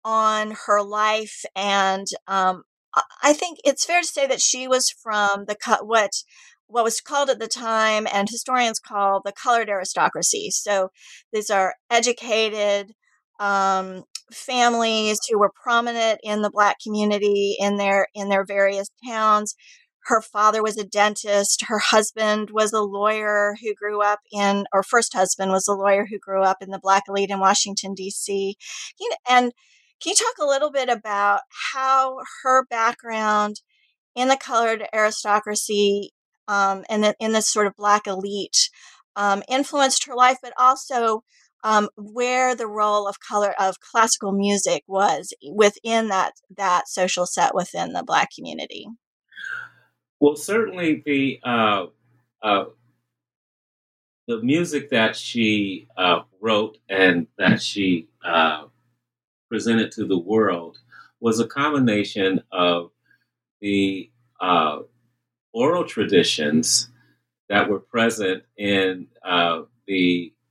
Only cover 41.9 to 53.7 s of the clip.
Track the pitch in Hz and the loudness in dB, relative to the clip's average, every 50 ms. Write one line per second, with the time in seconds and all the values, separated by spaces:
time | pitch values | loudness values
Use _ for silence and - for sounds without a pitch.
41.9 | - - 202 208 214 247 247 247 254 254 254 254 254 240 233 214 208 214 214 214 | -6 -14 -18 -10 -6 -4 -2 0 2 2 2 2 0 -2 -6 -6 -2 0 0 2
42.9 | 208 208 202 196 196 - - - 233 208 208 202 - - 196 190 185 - _ - | 2 0 -2 -4 -8 -10 -10 -4 -2 0 0 0 0 0 0 0 -2 -4 _ -2
43.9 | - 233 226 226 - - 214 196 196 196 196 202 202 196 - 180 175 147 - - | 2 2 2 2 2 -2 -2 -2 -2 0 0 0 0 0 0 -2 -2 -2 -4 -4
44.9 | 196 190 202 180 156 139 - - - - - 143 190 208 214 208 208 - - 233 | 0 2 2 2 2 -2 -6 -10 -16 -16 -16 -4 2 4 4 4 4 0 -4 -2
45.9 | 226 226 220 214 196 190 - 76 - _ _ _ 185 - 196 190 180 175 - - | 0 0 0 0 0 0 -2 -2 -6 _ _ _ -8 -4 0 2 2 0 0 -2
46.9 | - - 185 185 - 180 180 - - 185 170 - - 190 175 - - 170 170 170 | -2 -2 -2 0 0 -2 -4 -2 0 0 0 2 2 -2 -4 -4 -6 -6 -6 -4
47.9 | 175 - - - - 147 - - - - 170 80 78 80 - - - - - 214 | -6 -8 -4 0 0 0 0 0 -4 -12 -14 -12 -12 -10 -12 -12 -12 -16 -18 -18
48.9 | 233 - _ _ _ _ _ _ - - - - - - - - _ _ _ _ | -20 -20 _ _ _ _ _ _ -20 -16 -12 -12 -12 -12 -14 -16 _ _ _ _
49.9 | _ _ _ _ _ _ 143 147 151 151 - - 202 233 220 196 185 180 175 160 | _ _ _ _ _ _ 2 2 2 0 -4 -2 -2 -2 -2 -2 -4 -4 -2 -2
50.9 | 151 123 - 151 143 139 135 135 127 - - 123 120 117 110 107 104 98 90 82 | -2 -2 -2 -2 -2 0 0 -2 -4 -6 -4 -2 0 2 2 2 0 -2 -4 -8
51.9 | _ _ _ _ _ _ _ _ _ _ 110 107 101 98 - - - _ _ _ | _ _ _ _ _ _ _ _ _ _ 0 0 0 0 0 -4 -10 _ _ _
52.9 | _ _ _ _ _ _ _ _ _ _ _ _ _ _ _ _ | _ _ _ _ _ _ _ _ _ _ _ _ _ _ _ _